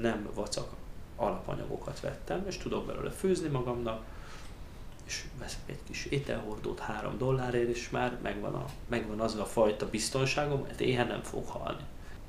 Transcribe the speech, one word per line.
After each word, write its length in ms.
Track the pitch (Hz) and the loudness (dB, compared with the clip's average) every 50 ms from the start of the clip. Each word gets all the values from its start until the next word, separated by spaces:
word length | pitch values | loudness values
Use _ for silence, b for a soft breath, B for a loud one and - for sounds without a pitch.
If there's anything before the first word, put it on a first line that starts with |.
nem 280 | 113 113 104 107 104 - - | 2 2 2 2 -2 -4 -2
vacak 340 | 104 104 104 - - - - - - - - - - - - - | -2 -2 -2 -2 -2 -2 -4 -6 -8 -8 -8 -8 -8 -8 -8 -2
alapanyagokat 840 | - 113 104 92 92 - - - - - - - - - - - - | 0 0 2 2 0 -2 -2 -2 -2 -2 -2 -4 -4 -4 -4 -6 -4
vettem, 440 | - 50 - - - - 165 185 202 196 | -4 -4 -4 -4 -4 -2 -2 -2 0 -2
és 100 | - - | -4 -4
tudok 280 | - 117 107 104 101 | -2 -2 -2 -2 -2
belőle 240 | - - - - - | -2 -4 -2 -2 -2
főzni 380 | - - - 190 185 - 165 151 | -4 2 4 4 4 4 4 2
magamnak, 560 | 139 127 120 123 120 120 117 113 113 113 - B B B B B B B B B B B - - - - - - - - - | 2 2 2 2 0 0 0 0 -2 -2 -4 B B B B B B B B B B B -10 -10 -10 -10 -10 -10 -10 -10 -8
és 180 | - - - - - - - | -6 -6 -6 -6 -6 -8 -8
veszek 220 | - - - - - | -6 -6 -6 -6 -6
egy 180 | - 143 - - - | -6 -6 -8 -6 -6
kis 180 | - - - | -6 -6 -2
ételhordót 760 | - 147 139 139 - 117 113 110 107 110 - - 104 117 - | 0 0 0 0 0 -2 -2 -2 -4 -6 -4 -2 -2 -2 -2
három 380 | - - 107 104 107 - - 104 | -2 -4 -4 -2 -2 -2 -2 2
dollárért, 520 | 123 131 131 127 127 123 120 120 120 120 | 4 4 4 4 4 2 4 4 4 4
és 200 | 117 120 - - | 2 0 -2 0
már 280 | 127 120 123 123 - - - | 2 2 2 2 2 0 -2
megvan 300 | 104 101 104 101 101 98 | -2 -2 0 -2 -2 -2
a, 120 | 90 - - - - - - | -2 -4 -4 -6 -8 -4 0
megvan 320 | 120 113 - 104 107 107 | 0 0 0 0 0 2
az 160 | 113 113 113 | 2 2 2
a 100 | 107 98 | 2 -2
fajta 440 | - - 117 110 107 107 - - 92 | 0 6 8 8 8 8 4 0 0
biztonságom, 720 | - 104 - - - 131 135 131 - 147 147 143 143 135 | 2 0 0 2 4 4 4 4 4 4 4 4 2 2
hogy 280 | 123 - - - 120 123 | 0 -2 -2 2 4 4
éhen 200 | 123 123 123 113 | 6 6 4 2
nem 140 | 107 - | 2 -2
fog 260 | - - - - - - | -2 -4 -4 -4 -4 -2
halni. 360 | - - - - - - - - - B B B B B - | -4 -2 -2 -2 -2 -2 -4 -8 -8 B B B B B -8